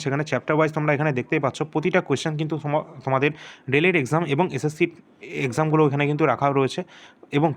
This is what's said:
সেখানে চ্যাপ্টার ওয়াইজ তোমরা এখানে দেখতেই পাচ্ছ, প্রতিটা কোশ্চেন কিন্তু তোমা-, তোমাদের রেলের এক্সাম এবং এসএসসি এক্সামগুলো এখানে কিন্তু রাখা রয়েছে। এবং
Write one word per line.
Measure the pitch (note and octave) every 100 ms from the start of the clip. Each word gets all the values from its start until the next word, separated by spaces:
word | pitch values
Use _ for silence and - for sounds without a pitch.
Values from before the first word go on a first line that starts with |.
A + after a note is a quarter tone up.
সেখানে | C#3+ C#3 D3+
চ্যাপ্টার | B2+ - D#3
ওয়াইজ | D#3 D#3
তোমরা | D3+ C#3+
এখানে | D#3 B2
দেখতেই | B2 F3+ C3
পাচ্ছ, | - D#3
প্রতিটা | D#3 F3+ F3+ F3
কোশ্চেন | C3+ E3 D#3
কিন্তু | D#3 D#3
তোমা-, | D3 D3+ - C#3+ C3+
তোমাদের | C3 D3 D3+ - - -
রেলের | C#3 F3 F3
এক্সাম | A#2+ D#3 E3
এবং | C#3 F3+ C3
এসএসসি | D3+ D3+ E3+ - - _ B2 D3+ C3+
এক্সামগুলো | A#2+ D#3 D#3 D3+
এখানে | C#3 C#3+
কিন্তু | D3 D3+
রাখা | A#2 C#3+ C3+
রয়েছে। | C3 - F#3 - - _ - C#3+
এবং | D#3+